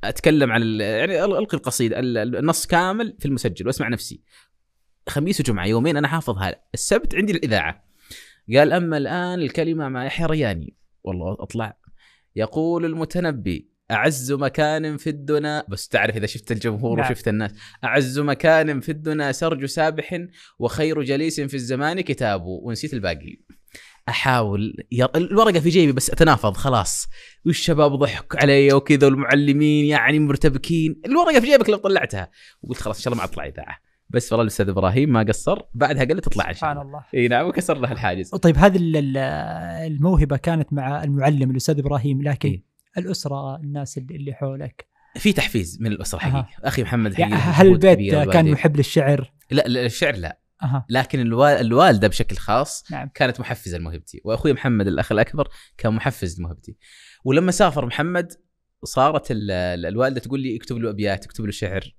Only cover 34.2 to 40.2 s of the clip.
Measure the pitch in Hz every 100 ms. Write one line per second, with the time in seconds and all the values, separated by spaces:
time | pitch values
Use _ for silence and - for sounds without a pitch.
34.2 | - 113 113 - 101 95 92 117 151 117
35.2 | 107 107 - 196 - 123 143 143 131 95
36.2 | - 98 85 90 156 143 139 147 - 139
37.2 | 120 120 170 - 180 160 135 123 101 90
38.2 | 90 185 170 143 202 185 170 156 139 135
39.2 | 135 151 - 165 170 165 160 147 160 175